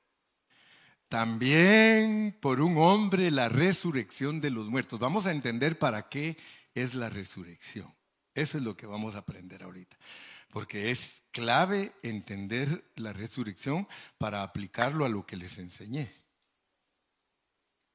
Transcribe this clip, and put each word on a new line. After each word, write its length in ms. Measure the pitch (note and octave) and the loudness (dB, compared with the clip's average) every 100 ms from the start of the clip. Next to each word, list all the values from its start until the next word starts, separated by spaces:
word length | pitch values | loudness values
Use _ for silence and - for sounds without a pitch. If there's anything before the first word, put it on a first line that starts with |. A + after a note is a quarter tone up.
| _ _ _ _ _ _ _ - _ _ _ | _ _ _ _ _ _ _ -20 _ _ _
también 1300 | A#2 A2+ A2+ B2+ D#3 F#3 A3 A3 A3 A3 G#3+ G#3+ - | -2 0 0 4 8 10 10 8 6 4 2 -2 -2
por 200 | C#3 B2+ | 0 4
un 160 | E3+ D#3 | 4 6
hombre 540 | E3+ G#3 G3+ F#3 F3 | 6 6 4 2 2
la 180 | C#3 A#2 | 2 2
resurrección 920 | B2 F#3 F3+ F3 C3+ G#2 - C3+ D#3 | 4 4 2 -2 -4 -4 -6 -4 -2
de 100 | C#3+ | -4
los 160 | A#2 G#2+ | -4 -2
muertos. 320 | C3 - A2 | -4 -4 -4
Vamos 260 | B2+ G#3 F#3 | -2 0 -2
a 60 | |
entender 480 | D3+ A#2+ A#2 D3 D#3+ | -2 -4 0 -2 2
para 300 | C#3 G#2 - | 0 0 -6
qué 280 | C#3+ D#3 D#3+ - - _ A#2 | -8 -8 -10 -18 -20 _ -6
es 200 | B2+ B2+ | -4 -4
la 140 | A2+ | -8
resurrección. 840 | G2 F#2 G2 F2 E2+ - G2+ - _ _ _ _ C3+ | -8 -12 -14 -16 -18 -16 -14 -16 _ _ _ _ -6
Eso 220 | D3+ D3+ | -6 -4
es 60 | |
lo 140 | A2+ G2 | -8 -10
que 80 | A2 | -12
vamos 300 | G#2 G#2+ G2+ | -10 -8 -10
a 40 | |
aprender 440 | - F#2+ F2+ F#2+ | -12 -14 -18 -18
ahorita. 340 | F#2 F2+ F#2 _ - - - - _ | -18 -18 -20 _ -20 -20 -20 -20 _
Porque 400 | G#2 G#2 G#2 A2 | -12 -10 -4 -2
es 320 | C3 - - _ | -2 -6 -12 _
clave 640 | - A#2 C3 F#3 G3+ G3 - | -6 2 4 4 0 -4 -8
entender 800 | A#2+ G#2+ - G2 G2 A#2+ C#3 E3+ - - | -8 -8 -8 -10 -6 -4 -2 -4 -8 -12
la 180 | A2 | -10
resurrección 760 | F#2+ A2+ C3 G#2+ F#2 C3+ E3 G3+ - - _ | -10 -10 -8 -8 -8 -4 -4 -6 -14 -20 _
para 260 | G#2+ G2+ | -6 -4
aplicarlo 640 | F#2+ G2+ G2 - B2+ D#3 C3 | -6 -8 -8 -2 0 2 0
a 40 | |
lo 160 | G#2 - | -2 -6
que 120 | F#2+ | -12
les 220 | F2+ G2+ | -12 -14
enseñé. 520 | F2 - G#2 C#3+ A2+ - _ _ _ _ _ _ _ _ _ _ _ _ _ _ _ _ _ | -14 -14 -10 -8 -8 -12 _ _ _ _ _ _ _ _ _ _ _ _ _ _ _ _ _